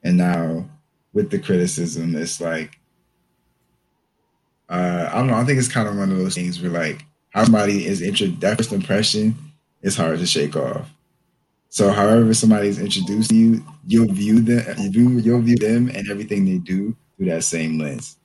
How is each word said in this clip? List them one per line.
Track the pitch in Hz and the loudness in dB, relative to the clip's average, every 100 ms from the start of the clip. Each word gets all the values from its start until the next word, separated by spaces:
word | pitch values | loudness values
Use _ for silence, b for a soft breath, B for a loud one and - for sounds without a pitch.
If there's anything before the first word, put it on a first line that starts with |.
And | 90 90 | 2 2
now | 90 85 82 82 - - _ _ _ | 2 0 -2 -6 -8 -16 _ _ _
with | 104 104 | -4 -2
the | 98 | -4
criticism, | - 92 87 - 87 80 82 80 | -2 0 0 -2 -6 -6 -4 -4
it's | 82 - | -6 -6
like, | 85 82 78 _ _ _ _ _ _ _ _ _ _ _ _ _ _ _ _ _ _ _ _ | -6 -6 -8 _ _ _ _ _ _ _ _ _ _ _ _ _ _ _ _ _ _ _ _
uh, | 87 90 87 82 | -4 -2 -2 -4
I | 113 | -2
don't | 131 | 0
know, | 113 | 0
I | |
think | 123 135 | 0 0
it's | 123 | 0
kinda | 123 107 | -2 -4
one | 101 98 | -2 -2
of | 92 | 0
those | 95 90 | -2 -4
things | 90 87 | -6 -6
where, | 90 | -6
like, | 85 80 76 - _ _ | -4 -4 -8 -16 _ _
how | 101 113 | 2 4
somebody | 110 101 101 85 | 4 4 0 -2
is | 98 | -4
intro-, | 90 101 101 | -2 -2 -2
that | 85 95 107 | 0 -2 0
first | 110 | -2
impression | 98 92 98 110 107 110 113 - _ _ _ | -4 -2 0 0 0 0 -2 -10 _ _ _
is | 98 92 | -6 -2
hard | 82 82 | -2 0
to | 90 | -2
shake | 78 73 76 | 0 -2 -2
off. | 64 - - _ _ _ _ _ _ _ _ | -4 -6 -10 _ _ _ _ _ _ _ _
So | - 101 | 0 2
however | 101 104 117 113 110 | 4 4 6 4 4
somebody's | 110 104 101 101 | 4 4 2 -2
introduced | 98 98 92 104 113 | -4 -4 -2 -2 2
to | 113 | 4
you, | 113 113 - - 90 | 6 4 -2 -20 0
you'll | 113 113 | 2 2
view | 95 101 113 | 0 2 4
them, | 113 120 113 - | 4 0 -2 -6
you | 98 | -2
view, | 101 123 123 | 4 4 4
you'll | 110 120 | 2 2
view | 117 120 | 2 2
them | 107 117 123 | 2 2 0
and | - 101 | -2 -8
everything | 101 104 104 95 | -8 -4 0 0
they | 92 | 0
do | 87 92 104 113 _ _ | -2 -4 -4 -8 _ _
through | 92 | -4
that | 82 | -2
same | - 82 80 78 | -4 -4 -4 -4
lens. | 76 67 - - | -6 -8 -12 -20